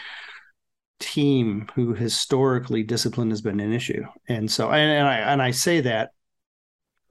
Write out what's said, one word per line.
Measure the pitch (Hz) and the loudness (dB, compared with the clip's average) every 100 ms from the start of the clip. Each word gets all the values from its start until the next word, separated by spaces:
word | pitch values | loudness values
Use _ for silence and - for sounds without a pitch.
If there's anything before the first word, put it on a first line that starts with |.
| - - - - - _ _ _ _ - | -16 -16 -16 -20 -20 _ _ _ _ -14
team | - 156 143 131 113 104 107 | -6 0 2 4 2 -2 -4
who | 131 117 | -2 0
historically | 107 113 - - 131 131 123 127 117 | 0 -2 -2 0 2 4 2 0 -2
discipline | 107 117 117 123 113 | 0 -2 -2 -2 -2
has | 107 | -2
been | 110 101 | -2 -2
an | 104 | -2
issue. | 117 - 110 - - - | -2 -2 -6 -8 -10 -6
And | 117 107 | -2 -2
so, | - 110 | 0 2
and, | 151 151 | 4 4
and | 147 143 | 4 2
I, | 117 | 2
and | 117 143 | 2 2
I | 127 | 2
say | 123 175 165 | 0 2 2
that | 127 110 117 _ _ _ _ _ _ _ _ _ _ | 2 0 -2 _ _ _ _ _ _ _ _ _ _